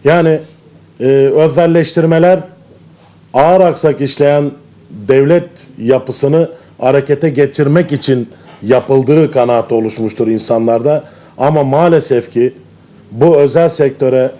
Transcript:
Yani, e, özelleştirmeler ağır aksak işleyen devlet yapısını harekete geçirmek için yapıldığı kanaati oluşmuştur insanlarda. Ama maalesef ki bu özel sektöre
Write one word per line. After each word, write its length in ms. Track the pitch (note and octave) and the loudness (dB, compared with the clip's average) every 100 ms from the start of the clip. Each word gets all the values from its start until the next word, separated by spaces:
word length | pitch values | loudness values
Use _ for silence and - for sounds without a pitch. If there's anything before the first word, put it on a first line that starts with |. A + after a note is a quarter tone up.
Yani, 340 | C#3+ F3 E3 D#3 - _ - - _ _ | 2 2 2 -2 -6 _ -20 -20 _ _
e, 40 | B2+ C3+ C#3 | 0 2 2
özelleştirmeler 1040 | D3 D#3 C#3+ E3+ E3+ D#3 - D#3+ D#3+ F3 F#3 - - _ - - _ _ _ _ | 2 2 2 0 0 0 -2 0 2 2 0 -4 -20 _ -20 -20 _ _ _ _
ağır 260 | B2+ D#3 F#3 | 0 2 4
aksak 400 | F3+ D3 D#3 C3+ | 2 0 -2 -2
işleyen 500 | C#3 - C#3+ D3 C#3+ C#3 - - - | -6 0 0 0 -2 -8 -20 -20 -20
devlet 580 | G#2 G2+ C3+ C#3 E3+ F3 - - - | -14 0 2 4 0 -2 -20 -20 -8
yapısını 720 | A2+ B2+ C3 - C#3 D#3+ E3 - - - | -2 -2 -2 -4 0 0 -2 -6 -20 -4
harekete 500 | B2+ C#3 C#3 C#3+ D#3+ | 0 0 0 -2 -2
geçirmek 640 | C#3 C#3 - C#3+ D#3+ F3 | 0 -2 0 0 0 -2
için 360 | C#3+ - B2+ A#2 - - - | -4 -2 -4 -4 -14 -20 -14
yapıldığı 680 | G#2 B2 - C3+ C3 D3+ D3+ | -2 -2 2 -2 2 0 2
kanaati 440 | C3 A#2+ A#2+ A2+ | 0 0 0 -2
oluşmuştur 540 | A2+ A2 A2 A2 G#2+ A2 | -4 -4 -6 -8 -4 -4
insanlarda. 760 | A2 - A#2 A2+ A#2 C3 D3 - - - - | -4 -2 -2 0 0 0 -4 -6 -20 -20 -4
Ama 260 | C3+ D#3 | -2 0
maalesef 680 | C#3 D3+ E3+ E3 - B2 - | 0 0 2 2 0 -4 -2
ki 200 | A#2 B2+ - - - _ - - | -4 -4 -4 -20 -20 _ -20 -18
bu 240 | A2+ D#3+ D3+ | 0 2 4
özel 320 | C#3+ D3 E3+ | 2 2 0
sektöre 640 | - C#3 C#3 C3 C3 B2+ | 0 -2 0 -2 0 -2